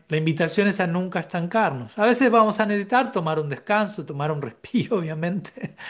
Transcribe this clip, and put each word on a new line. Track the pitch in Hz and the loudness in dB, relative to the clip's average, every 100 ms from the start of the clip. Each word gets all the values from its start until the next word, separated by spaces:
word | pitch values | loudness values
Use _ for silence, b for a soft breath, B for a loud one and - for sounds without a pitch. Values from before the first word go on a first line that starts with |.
| - | -4
la | 156 | -2
invitación | 160 156 165 208 202 | 0 0 0 2 2
es | 196 | 2
a | 180 | 0
nunca | 175 185 180 | 0 -2 -4
estancarnos. | 165 175 170 226 190 131 113 - | -4 -4 -2 2 0 -2 -6 0
A | 220 | 2
veces | 247 254 | 4 6
vamos | 226 214 208 | 6 4 2
a | 214 | 0
necesitar | 202 202 247 240 | 0 2 0 2
tomar | 190 160 156 | -2 -2 -2
un | 147 | -2
descanso, | 131 - 208 208 190 143 | -4 0 0 0 -6 -8
tomar | 143 151 | -4 -2
un | 147 | -2
respiro, | 120 - - 240 - 214 | -6 -12 -4 -2 0 -2
<laughs> | |
obviamente. | 160 156 170 196 - - - - | -4 -4 -4 -4 -8 -12 -12 -12